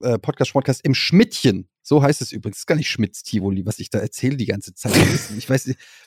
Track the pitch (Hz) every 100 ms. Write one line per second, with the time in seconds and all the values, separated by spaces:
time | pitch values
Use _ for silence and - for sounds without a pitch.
0 | 123 110 - - 135 139 135 131 147 131
1 | - 175 233 - 131 95 92 _ - 147
2 | 139 147 - - 110 - - 165 - -
3 | 104 - - 107 98 95 98 - 110 107
4 | 104 - 123 139 113 101 - - - -
5 | - - - 107 - 135 - 127 - -